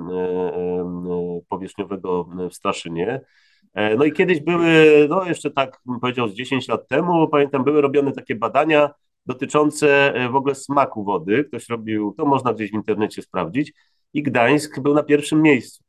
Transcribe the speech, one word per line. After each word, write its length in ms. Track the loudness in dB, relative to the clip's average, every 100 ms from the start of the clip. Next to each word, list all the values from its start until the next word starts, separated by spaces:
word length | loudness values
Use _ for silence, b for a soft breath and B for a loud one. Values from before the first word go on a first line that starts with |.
| -8
e, 40 |
e, 1300 | -6 -4 -4 -4 -4 -4 -4 -6 -8 -6 -6 -6 -8 -10
powierzchniowego 760 | -10 -10 -10 -10 -8 -6 -6 -6 -8 -10
w 40 |
Straszynie. 680 | -6 -6 -4 -6 -4 -4 -6 -10 _ _ _ _ -2
E, 200 | 0 2
no 80 |
i 80 | 2
kiedyś 280 | 2 0 0
były, 680 | 0 0 4 6 8 8 6
no 160 | 2
jeszcze 260 | -2 -4 -4
tak 300 | -2 -4 -6 -10
bym 140 | -6
powiedział 280 | -4 -2 -4
z 60 |
dziesięć 340 | -4 -4 -4 -2
lat 200 | -4 -2
temu, 400 | -2 2 2 2
pamiętam, 360 | 2 0 0
były 160 | 0 2
robione 320 | 2 2 0
takie 220 | -4 -8
badania 560 | -4 -2 0 4 4 2 -2 _ _ -10
dotyczące, 880 | -8 -2 2 2 2 4 6 4
e, 140 | 2 0
w 80 | 0
ogóle 180 | 0
smaku 500 | -4 -2 0 0 -2
wody. 400 | -4 -4 0 -2
Ktoś 240 | -2 -6 -8
robił, 460 | -8 -4 -4 -4 -2
to 100 | 0
można 260 | 0 0
gdzieś 160 | -4 -4
w 40 |
internecie 480 | -6 -4 -2 -2 -6
sprawdzić. 500 | -8 -6 -4 -4 -6 _ _ _ _
I 100 | -6
Gdańsk 580 | -2 2 2 2 -2 -4
był 140 | 0
na 80 | 0
pierwszym 400 | 2 0 2 2
miejscu. 420 | 4 4 0 -18